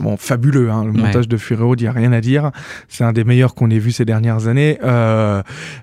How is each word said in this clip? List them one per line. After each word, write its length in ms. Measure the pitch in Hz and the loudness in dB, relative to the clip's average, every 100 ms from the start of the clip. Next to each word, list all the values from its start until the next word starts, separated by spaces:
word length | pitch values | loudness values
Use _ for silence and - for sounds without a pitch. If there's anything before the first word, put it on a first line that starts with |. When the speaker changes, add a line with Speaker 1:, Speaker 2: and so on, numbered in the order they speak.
Speaker 1:
bon, 160 | 107 101 | -4 -4
fabuleux, 520 | - 123 135 135 117 | -4 0 2 2 2
hein, 160 | 110 110 | 0 0
le 60 | |
Speaker 2:
Ouais. 60 | 110 107 | 0 2
Speaker 1:
montage 200 | 120 117 | 2 0
de 100 | 113 | -2
Fury 240 | - 110 | -2 -2
Road, 180 | 120 123 | 0 0
y 60 | 110 | -2
a 40 | |
rien 200 | 123 120 | 0 2
à 100 | 117 | 2
dire. 300 | 117 143 147 - - - - | 2 0 -2 -6 -14 -18 -12
C'est 160 | - | -2
un 100 | 117 | 0
des 100 | 113 | 0
meilleurs 320 | 113 123 127 - | 2 4 2 2
qu'on 140 | 117 | 0
ait 100 | 113 | 2
vu 120 | 117 | 0
ces 140 | 113 113 | 0 0
dernières 420 | 110 117 110 113 | 0 0 0 0
années. 300 | 135 151 - | 2 0 0
Euh, 580 | 131 120 113 110 107 101 - - - - | 0 2 2 2 0 -2 -4 -12 -16 -16